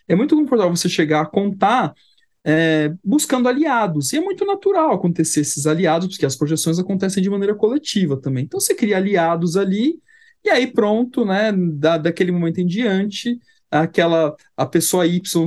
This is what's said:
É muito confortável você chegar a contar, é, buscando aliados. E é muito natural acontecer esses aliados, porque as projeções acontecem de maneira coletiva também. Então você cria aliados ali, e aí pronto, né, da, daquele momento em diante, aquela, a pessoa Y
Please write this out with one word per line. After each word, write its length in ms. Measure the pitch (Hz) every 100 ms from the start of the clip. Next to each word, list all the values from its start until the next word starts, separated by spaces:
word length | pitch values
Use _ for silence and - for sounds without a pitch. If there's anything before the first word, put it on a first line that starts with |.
| -
É 80 | 190
muito 200 | 285 311
confortável 400 | 302 240 180 175
você 120 | 180
chegar 340 | - 156 151
a 40 | 160
contar, 680 | - 202 196 202 247 180 - _ _ _ _ -
é, 480 | 156 165 156 151 175
buscando 460 | - 277 - 254 247
aliados. 640 | 254 311 247 208 151 135
E 40 | 285
é 40 |
muito 240 | 370 392 403
natural 480 | 392 392 392 311
acontecer 460 | 190 180 170 160 -
esses 260 | 147 - 147
aliados, 440 | 160 170 165 180
porque 180 | - 139
as 80 | -
projeções 420 | 147 156 - 165
acontecem 460 | 185 196 190 190
de 60 | 185
maneira 260 | 202 196 208
coletiva 600 | 214 277 - 214 175 131
também. 280 | - 131
Então 160 | 143 381
você 160 | - -
cria 220 | 214 190
aliados 600 | 190 190 165 170 175 165
ali, 420 | 196 196 254 349 _ _ _ _ 415
e 40 |
aí 160 | 302 254
pronto, 580 | - 208 214 247 254 220
né, 260 | 190 220
da, 460 | 196 175 151 151 165
daquele 340 | 160 165 180
momento 280 | 175 165 165
em 80 | 180
diante, 720 | 185 240 190 202 196 240 240 _ _ -
aquela, 640 | 147 165 175 170 165 156 147 _ -
a 80 | 135
pessoa 400 | 170 165 185 170
Y 140 | 175 180 170